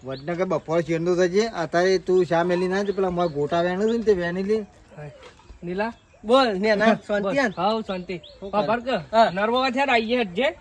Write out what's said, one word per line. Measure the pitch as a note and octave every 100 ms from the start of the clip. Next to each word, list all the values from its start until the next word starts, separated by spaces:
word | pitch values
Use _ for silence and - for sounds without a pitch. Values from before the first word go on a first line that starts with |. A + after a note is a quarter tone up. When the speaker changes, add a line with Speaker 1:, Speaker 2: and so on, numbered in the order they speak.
| B2
Speaker 1:
વડનગર | C3+ C#3 F3 F#3+
બપોર | D#3+ - E3 D#3
શેરનો | D#3+ E3+ F3+
થશે. | F#3 F#3 A3+ G#3
અત્યારે | D#3+ E3+ F3+ F#3 -
તું | F#3 F3+
શા | E3
મેલી | E3+ F3 F3+
ના | F#3+
જ | G3+ G3
પેલા | F#3+ F3
મારા | F3 C#3+
ગોટા | D3 E3+
વેણું | F3 F3+ A3
છે | A#3
ને, |
તે | G#3+
વેણી | F#3+ F3 F3+ G3
લે. | A3 G3+ - - - D3 - - - - -
Speaker 2:
નીલા? | E3+ F3+ A3 A#3+ _ _
Speaker 3:
બોલ, | G#3 B3+ B3+ F#3+
ને | G#3+ G#3
ના, | G#3+
Speaker 2:
બોલ. | G#3 -
Speaker 3:
શાંતિ | G#3 G3+ C#4
આન? | B3+ E3+
Speaker 2:
હાઉ, | F#3 A3 G#3+
શાંતિ. | F#3+ F3 F3+ - -
Speaker 3:
શું | G3
Speaker 2:
હા, | G3
Speaker 3:
કરે? | G3
Speaker 2:
ભાર્ગવ, | A#3 A#3+ A3+ D3
Speaker 3:
હા. | A3 A3
Speaker 2:
નરવા | F3 G#3+ A#3+ C4
ક્યારે | B3+ C#4
આવીએ | A#3+ A3 B3
હટજે? | A3 F3 C4+ F4